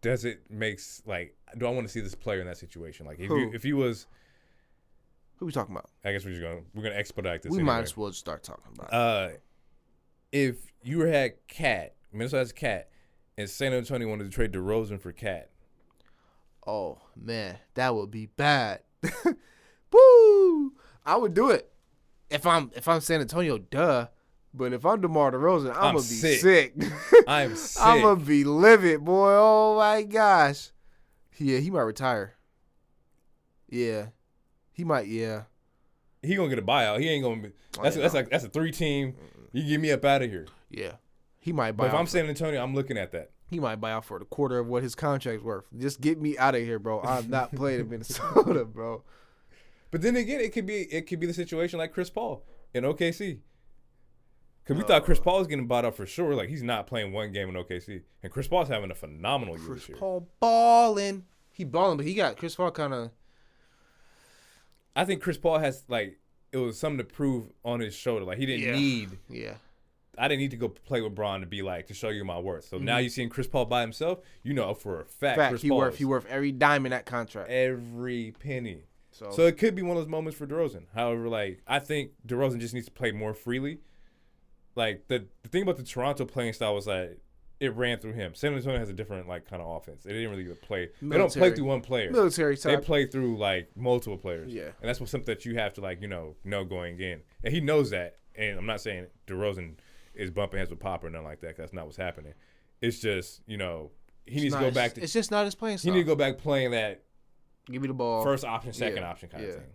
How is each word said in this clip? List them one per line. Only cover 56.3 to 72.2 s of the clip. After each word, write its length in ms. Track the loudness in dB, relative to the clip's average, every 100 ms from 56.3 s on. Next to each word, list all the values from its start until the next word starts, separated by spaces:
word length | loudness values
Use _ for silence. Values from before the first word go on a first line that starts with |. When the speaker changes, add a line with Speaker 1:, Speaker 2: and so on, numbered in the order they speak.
| -2
Speaker 1:
Like, 120 | -4
he's 160 | -6
not 240 | -4 -4 -4
playing 240 | -6 -6
one 200 | -6 -6
game 160 | -6 -6
in 60 | -8
O 60 |
K 160 | -8 -10
C. 220 | -10 -16 -16 _
And 80 | -12
Chris 160 | -8 -2
Paul's 220 | 0 0
having 220 | -4 -6
a 40 | -12
phenomenal 600 | -14 -10 -4 -4 -4 -10
year 80 | -12
Speaker 2:
Chris 120 | -14
Speaker 1:
this 80 | -14
year. 80 | -10
Speaker 2:
Paul 300 | -6 -6 -10 _
balling. 840 | 4 6 8 8 8 4 -2 -6 -12 _ _
He 120 | -10 -4
balling, 320 | 2 2 2
but 80 | -2
he 80 | 0
got, 220 | -2 -2
Chris 180 | -10 -4
Paul 160 | -4
kinda 400 | -2 -6 -4 -8 -14 _ _ _ _ _ _ _ _ _ _ _ _ _ _ _ _ _ -2
Speaker 1:
I 100 | -2
think 160 | -2
Chris 160 | -4 0
Paul 220 | 2 2
has, 240 | 0 -4 -4
like, 320 | -4 -4 -8 _ _ _
it 60 | -4
was 200 | -4 -2
something 200 | -4 -4
to 40 |
prove 480 | -8 -4 -2 -2 -6 -12 -6
on 140 | -4
his 160 | -6 -6
shoulder. 300 | -4 -4 -4
Like, 120 | -4
he 80 | -4
didn't 160 | -2 -2
Speaker 2:
Yeah. 60 |
Speaker 1:
need 360 | 0 0 0 -6 -14 -16
Speaker 2:
Yeah. 260 | -14 -12 -14 _ _ _ _ _ -6
Speaker 1:
I 120 | -2
didn't 140 | -2
need 100 | -4
to 60 | -4
go 120 | -6
play 320 | -8 -6 -4
with 140 | -4 -4
Bron 240 | -4 -4
to 60 | -8
be 160 | -8
like, 240 | -6 -8 -10
to 80 | -10
show 140 | -8
you 140 | -6